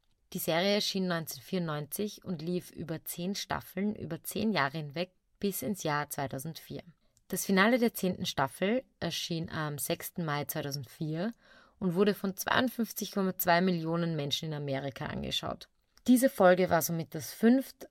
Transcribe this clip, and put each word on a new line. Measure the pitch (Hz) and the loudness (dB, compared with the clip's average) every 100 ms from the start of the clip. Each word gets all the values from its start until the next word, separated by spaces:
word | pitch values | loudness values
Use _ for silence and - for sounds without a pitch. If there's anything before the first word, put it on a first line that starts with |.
| _ _ - | _ _ -12
Die | 180 | -6
Serie | - 165 196 | 0 2 2
erschien | 208 - 196 185 | 2 0 -2 -2
neunzehnhundertvierundneunzig | 165 156 - - 185 165 147 151 - 208 - | -2 -4 -12 -6 -4 -2 -4 -6 -6 -6 -6
und | - 165 | -8 -6
lief | 160 180 - | -4 -4 -6
über | - 160 156 | -10 -8 -8
zehn | - - 180 | -8 -6 -6
Staffeln, | 202 - 147 - 185 208 - | -4 -4 -6 -6 -4 -4 -4
über | 156 165 | -8 -8
zehn | - 190 220 | -6 -2 0
Jahre | 175 139 160 | 2 2 -2
hinweg | 147 151 180 _ _ - | -6 -6 -6 _ _ -4
bis | 202 180 | -4 -2
ins | - 196 | -4 -2
Jahr | 160 147 147 | 0 0 -2
zweitausendvier. | - 135 135 160 - - 143 - - _ _ - | -4 -6 -6 -8 -10 -12 -12 -14 -20 _ _ -8
Das | 185 | -4
Finale | - 190 214 247 | 4 6 6 6
der | 226 | 4
zehnten | - 185 - | 2 -2 -2
Staffel | 180 - 165 - 190 247 - - | -2 0 0 0 0 0 -4 -6
erschien | 170 - - 165 165 | -6 -4 -4 -4 -4
am | - 151 147 | -4 -4 -4
sechsten | - 170 - - | -4 -4 -6 -4
Mai | 160 143 | -2 -2
zweitausendvier | 139 156 143 139 120 - 156 160 214 - - - - - | -4 -4 -4 -6 -8 -6 -4 -2 -4 -6 -16 -20 -20 -4
und | 190 170 | 0 4
wurde | 208 | 2
von | 185 196 - | 2 -2 -4
zweiundfünfzig | - - 254 - 220 - 196 | 0 2 2 -2 -6 -6 -6
Komma | 202 190 - | -2 -2 0
zwei | 180 170 | 4 4
Millionen | 185 170 160 170 170 | 4 2 0 -2 -2
Menschen | 156 143 - 160 | -2 -2 -4 -4
in | |
Amerika | 147 143 135 139 - 151 | -6 -4 -4 -4 -6 -8
angeschaut. | - 143 - - - - _ _ _ - | -6 -4 -4 -6 -8 -12 _ _ _ 4
Diese | 247 262 | 6 6
Folge | - 185 185 175 | 8 8 8 6
war | 170 | 2
somit | 160 165 160 | 2 -2 -4
das | 156 - | -8 -10
fünft | - 226 262 - - - | 2 6 6 2 -10 -12